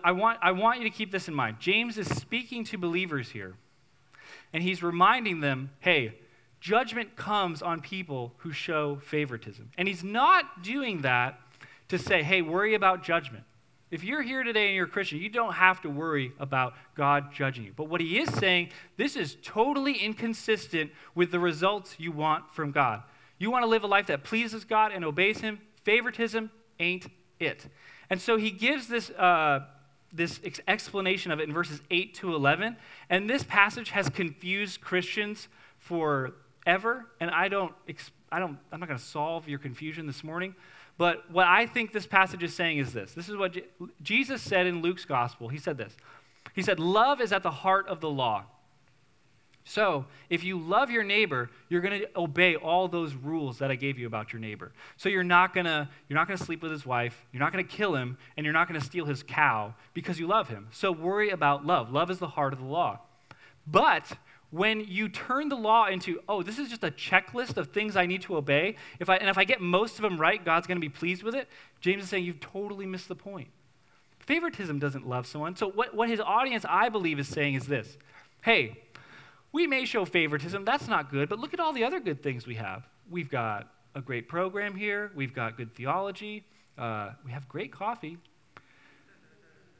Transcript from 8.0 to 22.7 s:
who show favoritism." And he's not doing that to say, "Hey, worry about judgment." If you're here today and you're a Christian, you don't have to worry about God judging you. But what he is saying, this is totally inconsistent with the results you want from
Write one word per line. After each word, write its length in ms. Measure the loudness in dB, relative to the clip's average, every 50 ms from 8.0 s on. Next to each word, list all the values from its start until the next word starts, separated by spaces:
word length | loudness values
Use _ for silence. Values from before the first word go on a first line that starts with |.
| -8 -6 -6 -8 -8 -8 -12 -12
who 120 | -10 -10
show 440 | -8 -6 -4 -2 0 0 0 0 -4
favoritism." 760 | -6 -6 -2 0 0 0 0 -4 -10 -10 -12 -16 -16 -18 -12 -4 -2
And 100 | -2 -2
he's 160 | -2 -4 -6
not 580 | -4 0 4 6 6 6 6 4 0 -10 -12
doing 380 | -8 -6 -4 -4 -2 -2 -2 0
that 400 | 2 4 4 4 2 0 -4 -10 -20 -20 -20 -20 -20 -20 -20 -18 _ -4
to 100 | -4 -2
say, 240 | 2 4 4 4
"Hey, 200 | 4 4 4 2
worry 320 | 2 2 2 2 4 4 4
about 280 | 6 6 4 4 4
judgment." 420 | 0 0 0 0 0 -2 -14 -16 -18 _ _ _ _ _ _ _ _ -10
If 140 | -10 -8 -6
you're 180 | -4 -4 -2
here 220 | -2 -2 -2 -2 -2
today 240 | 0 2 2 2 2
and 80 | 2
you're 100 | 0 0
a 20 | 0
Christian, 300 | -2 -4 -4 -4 -4 -6
you 100 | -6 -4
don't 260 | -2 -2 -2 0 2
have 260 | 6 6 6 6 4
to 100 | -4 -6
worry 400 | -4 -4 -2 -2 0 -2 -2 -4 -6 -8
about 380 | -6 -2 0 0 0 0 -4 -12 -20 _ -4
God 380 | 0 2 4 4 2 0 -4
judging 320 | -6 -4 -2 -2 -2 -6 -12
you. 80 | -12 -8
But 140 | -8 -6 -4
what 120 | -2 -2
he 200 | -2 0 0 0
is 120 | 0 0 0
saying, 340 | 2 4 4 4 4 2 -2 -10 -20 -20 -14 -4
this 200 | -2 -2 -2 0
is 200 | -2 -4 -6 -6 -12
totally 520 | -14 -4 2 2 2 4 4 2 0 0 0
inconsistent 1000 | 0 -2 -4 -4 -4 -4 -4 -4 -4 0 0 0 0 -2 -4 -2 -2 -2 -2 -6 -18 -18 -6 0
with 160 | 2 2 2
the 80 | 2 2
results 580 | 2 2 0 2 0 0 0 0 -6 -12 -14 -10
you 140 | -8 -8
want 420 | -4 0 2 2 2 0 -2 -8 -8
from 160 | -6 -4 0